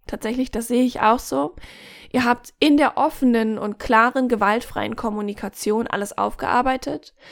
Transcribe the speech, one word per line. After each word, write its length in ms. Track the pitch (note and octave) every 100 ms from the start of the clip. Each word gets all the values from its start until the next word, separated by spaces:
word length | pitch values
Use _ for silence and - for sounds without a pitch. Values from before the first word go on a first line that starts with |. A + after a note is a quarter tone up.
| -
tatsächlich, 440 | A3 A3 B3 B3+
das 160 | A3+ A3+
sehe 160 | A#3+
ich 180 | B3+ -
auch 180 | G#3+ A#3
so. 360 | - C4+ D4 - - - - - -
Ihr 140 | B3+ A#3+
habt 280 | A#3+ - -
in 180 | D4 D4
der 200 | C#4 -
offenen 600 | D4 - B3+ A#3 A3 G#3+
und 220 | G#3 G#3
klaren, 480 | - A3 A#3 C4+ B3+
gewaltfreien 680 | A3+ G3+ A3 - - G#3+ A3+
Kommunikation 920 | A3+ G#3 G#3 G3+ G3 - G#3+ G#3+ A#3
alles 300 | - G3+ -
aufgearbeitet. 960 | G3+ - - B3 C4 C4 - D4+ - _ -